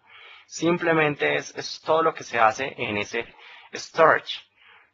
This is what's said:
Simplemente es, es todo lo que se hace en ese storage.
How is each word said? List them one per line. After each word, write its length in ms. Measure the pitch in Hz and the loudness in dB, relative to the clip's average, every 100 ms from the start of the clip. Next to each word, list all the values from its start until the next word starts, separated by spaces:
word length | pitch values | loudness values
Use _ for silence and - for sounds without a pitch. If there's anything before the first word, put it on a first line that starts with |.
| _ - - - _ | _ -20 -20 -20 _
Simplemente 920 | - 160 175 170 160 151 143 151 147 | -4 0 0 2 2 2 0 -2 -2
es, 200 | 143 139 | -6 -12
es 240 | - - | -12 -10
todo 200 | - 160 | 0 2
lo 120 | 160 | 2
que 100 | - | -2
se 160 | 135 120 | -6 2
hace 360 | 110 110 135 - | 2 2 -8 -6
en 200 | 120 104 | -6 -4
ese 280 | 101 117 120 - - - - | -4 -6 -8 -14 -20 -20 -16
storage. 680 | - - - 160 117 - - - _ _ - _ | -14 -8 4 4 4 0 -16 -16 _ _ -20 _